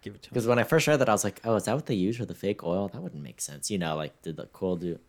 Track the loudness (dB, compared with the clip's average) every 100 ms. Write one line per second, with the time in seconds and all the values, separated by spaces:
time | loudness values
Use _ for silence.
0 | -14 -16 -4 -2 2 2 4 4 4 4
1 | 6 4 2 -2 2 2 2 -2 0 0
2 | 0 0 -6 -4 -2 -2 -2 -2 -2 -6
3 | -10 -10 -12 -10 -10 -8 -4 -2 -2 -2
4 | -4 _ -12 -10 -12 -4 -2 -2 -2 -6